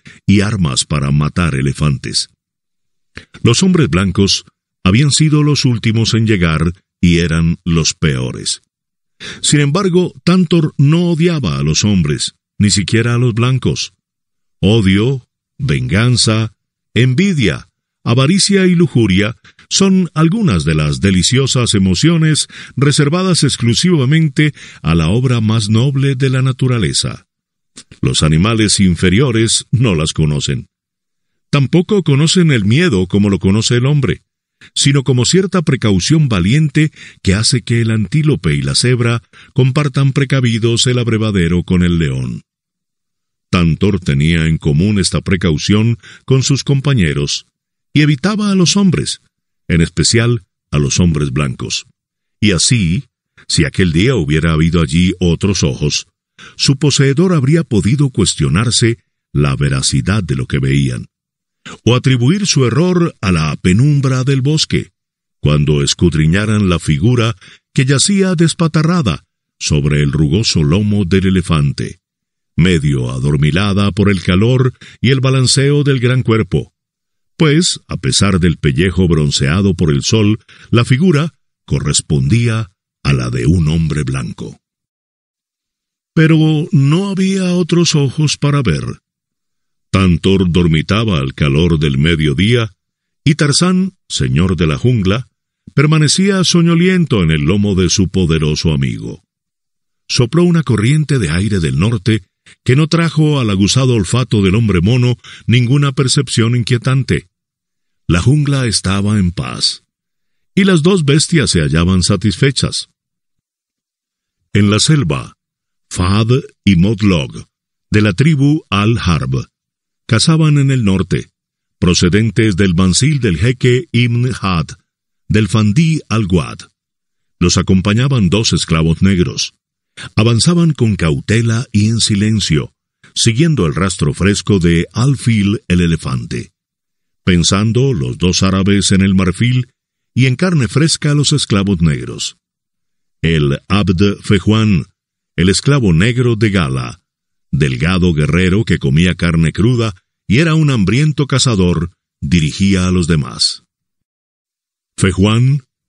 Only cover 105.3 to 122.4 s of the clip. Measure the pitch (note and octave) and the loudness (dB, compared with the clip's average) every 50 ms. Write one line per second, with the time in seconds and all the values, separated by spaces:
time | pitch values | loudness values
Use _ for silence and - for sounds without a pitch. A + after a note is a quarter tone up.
105.3 | - - - - A2+ B2 B2 A2+ C3+ D3 C#3+ C#3+ C3+ - C#3 B2+ - - B2+ - | -20 -8 -2 0 2 2 2 2 2 2 0 0 0 -2 -2 0 0 -2 -2 -2
106.3 | - - A2 A#2 B2 B2 A2+ - B2+ A#2 - C3 B2+ C3+ B2+ - F#2+ C2+ - _ | 0 0 0 0 0 0 0 -2 -2 -2 0 0 -2 0 0 -2 -4 -4 -4 _
107.3 | _ _ _ _ _ _ _ _ _ _ _ _ _ _ _ - D#2 F2 F#2 A#2+ | _ _ _ _ _ _ _ _ _ _ _ _ _ _ _ -2 0 0 2 2
108.3 | C#3+ D3+ C#3+ C#3 C#3 C3+ B2+ A#2 G2+ - - F#2 F#2+ G2+ G2+ G2+ G#2+ G#2 F#2+ F2 | 2 2 0 -2 -2 -2 -2 -2 -4 -4 -2 -2 -2 -2 -2 0 0 0 0 -2
109.3 | F2 - C2+ B1 A#1 G#1+ - - - - _ _ _ _ _ _ _ _ _ _ | -2 -4 -6 -8 -8 -6 -6 -6 -6 -8 _ _ _ _ _ _ _ _ _ _
110.3 | _ _ _ _ _ F3+ G3 G3 F#3+ E3 C#3+ F3 G3+ F#3+ D3+ C#3 C#3 D#3+ - - | _ _ _ _ _ 0 2 4 4 2 2 2 2 2 2 2 2 2 2 0
111.3 | - E3 B2 - - F2 D2+ C#2+ C#2+ E2 E2+ F2+ F#2+ F#2 F2+ - G#2 F2+ - G#2+ | 0 0 0 0 0 0 0 0 0 0 2 2 2 2 2 0 0 0 0 -2
112.3 | - - C3+ C#3+ C3 - - - - - - - _ _ _ _ _ _ _ _ | -2 0 0 0 0 -2 -4 -4 -4 -8 -10 -12 _ _ _ _ _ _ _ _
113.3 | _ _ _ _ _ _ _ _ _ _ _ _ _ _ _ _ _ _ _ _ | _ _ _ _ _ _ _ _ _ _ _ _ _ _ _ _ _ _ _ _
114.3 | _ _ _ _ - G2+ G#2 G#2 G#2 G#2 - - D#3 D3 A#2+ D#2+ D2 B1+ A1+ G#1+ | _ _ _ _ -2 0 2 2 2 2 2 2 2 2 0 -2 -4 -6 -8 -12
115.3 | - _ _ _ _ _ _ _ _ _ _ - - - F#2 F#2 G2 G#2 A2+ A2+ | -18 _ _ _ _ _ _ _ _ _ _ -10 -6 -2 0 0 2 0 0 0
116.3 | B2 - - - _ _ - G2+ G2 E2 F2 G2+ A2+ F#2+ G#2+ G2+ F#2 E2 C2+ A#1+ | 0 -2 -4 -8 _ _ 0 2 2 4 2 2 0 0 0 0 2 0 -2 -4
117.3 | - - - _ _ _ _ _ _ _ _ _ - G#2+ G#2 G#2+ F2+ - C3+ E3 | -10 -16 -20 _ _ _ _ _ _ _ _ _ -2 0 0 0 0 2 2 2
118.3 | D#3+ C3+ C#3 C#3+ D3 D#3+ - _ - G2 G#2 A2 A#2+ G#2 - E2+ E2 C#2 B1+ B1+ | 2 2 2 2 2 0 -2 _ -4 -2 0 0 0 0 0 -2 -2 -2 -2 -4
119.3 | C2 B1+ - - _ _ _ _ _ _ _ _ _ _ _ - A2+ A2 - - | -4 -6 -6 -10 _ _ _ _ _ _ _ _ _ _ _ -2 -2 0 2 2
120.3 | D#3+ D#3 D#3+ D#3 D3 D3 C#3 C3+ C3+ B2+ A2+ G2 F#2+ F#2+ F#2 - D#2 C2 - - | 2 2 2 2 2 2 2 2 0 0 0 0 0 0 0 -2 -4 -6 -6 -8
121.3 | _ _ _ _ _ _ _ _ _ _ - F2 E2+ - G2 F2 D#2 G#2 A2+ A2+ | _ _ _ _ _ _ _ _ _ _ 0 0 2 2 2 2 2 2 2 0
122.3 | F#2 - | 0 0